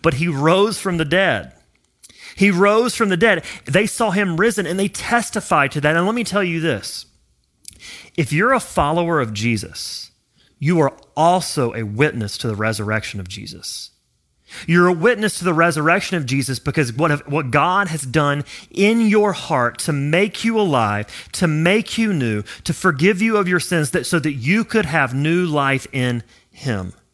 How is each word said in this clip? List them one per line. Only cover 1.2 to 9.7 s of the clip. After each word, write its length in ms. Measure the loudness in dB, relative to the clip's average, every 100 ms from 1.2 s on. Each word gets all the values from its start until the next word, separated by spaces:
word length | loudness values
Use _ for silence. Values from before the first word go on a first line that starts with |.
| 2 0 -4 _ _ _ _ _ -20 -20 -20
He 160 | 0 2
rose 460 | 4 4 4 2 0
from 140 | 0
the 60 | 2
dead. 280 | 4 2 -2 -16
They 220 | 0 0 0
saw 240 | 0 0
him 280 | 0 0 2
risen 280 | 0 0 -4
and 140 | -2
they 80 | -2
testified 840 | -4 0 0 0 -6 0 2 2
to 80 | 0
that. 120 | 2
And 100 | 2
let 120 | 0 -2
me 80 |
tell 180 | -2 0
you 160 | 0 0
this. 480 | -2 -2 -6 -12 -16 _ _ _ _ _ -20 -20 -20 -20 -10 -4
If 160 | -2
you're 220 | 2 2
a 60 | 2
follower 600 | 0 -2 0 0 0 0
of 140 | 0
Jesus, 760 | -2 -2 -2 -4